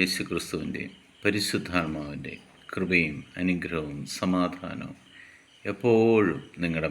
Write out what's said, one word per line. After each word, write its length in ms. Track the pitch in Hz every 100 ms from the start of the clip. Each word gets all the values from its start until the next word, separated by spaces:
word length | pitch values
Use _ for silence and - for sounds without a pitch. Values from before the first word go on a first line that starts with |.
യേശുക്രിസ്തുവിൻ്റെയും 920 | 92 - 104 85 - 82 76 - 69 - _ _
പരിശുദ്ധാത്മാവിൻ്റെയും 1200 | 101 101 101 104 78 87 80 78 73 71 71 - - - -
കൃപയും 460 | - 90 92 78 71 - 90
അനുഗ്രഹവും 580 | 92 87 80 80 76 71 71 -
സമാധാനവും 800 | 95 92 90 - 87 - - - - - - - _ _ -
എപ്പോഴും 680 | - 123 110 113 113 95 71 - -
നിങ്ങളുടെ 280 | 85 80 78